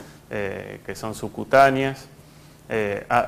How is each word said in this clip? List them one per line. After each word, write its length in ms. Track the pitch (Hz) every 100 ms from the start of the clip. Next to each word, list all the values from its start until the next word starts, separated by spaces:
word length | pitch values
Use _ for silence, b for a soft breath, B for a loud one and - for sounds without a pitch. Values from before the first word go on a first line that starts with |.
| B B B
eh, 480 | 110 98 98 98 101 -
que 100 | 95
son 180 | 110
subcutáneas. 960 | 104 107 - 107 135 139 135 135 135 - - B B B B -
Eh, 360 | 110 104 101 -
a-, 180 | 120